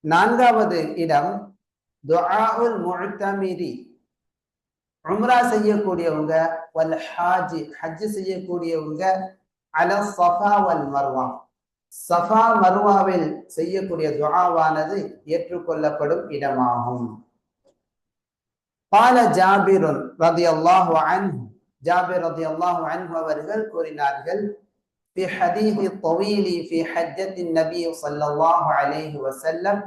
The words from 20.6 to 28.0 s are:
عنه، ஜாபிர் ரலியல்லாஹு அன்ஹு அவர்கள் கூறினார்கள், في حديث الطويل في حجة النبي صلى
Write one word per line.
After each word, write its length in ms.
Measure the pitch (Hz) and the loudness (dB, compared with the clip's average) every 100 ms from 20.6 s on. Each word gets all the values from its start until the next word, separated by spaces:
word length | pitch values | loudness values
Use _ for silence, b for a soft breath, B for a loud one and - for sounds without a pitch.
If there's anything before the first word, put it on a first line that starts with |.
| 165 185 175 160 | 4 4 4 2
عنه، 340 | 151 185 196 131 117 _ _ _ | 2 0 -2 -6 -12 _ _ _
ஜாபிர் 400 | 135 180 190 180 | 0 0 2 -2
ரலியல்லாஹு 600 | 165 151 160 160 180 175 156 | -2 -4 -4 -2 -2 -2 -4
அன்ஹு 280 | 170 180 165 | -6 -6 -6
அவர்கள் 460 | 160 151 160 220 214 | -4 -4 -4 -6 -4
கூறினார்கள், 720 | 170 156 147 139 139 160 202 208 - _ _ _ _ _ - | -6 -6 -2 -2 -2 -6 -4 -6 -10 _ _ _ _ _ -6
في 60 | 185 | -6
حديث 480 | 185 180 190 214 208 190 | -2 -2 2 0 0 -4
الطويل 560 | - 160 170 208 208 185 170 - | -2 -2 0 0 0 0 -2 -4
في 120 | 165 | -4
حجة 500 | 165 170 170 - 190 185 | -2 -4 -4 -6 -8 -6
النبي 460 | 170 160 160 175 165 | -2 0 0 -2 -6
صلى 300 | 165 | -6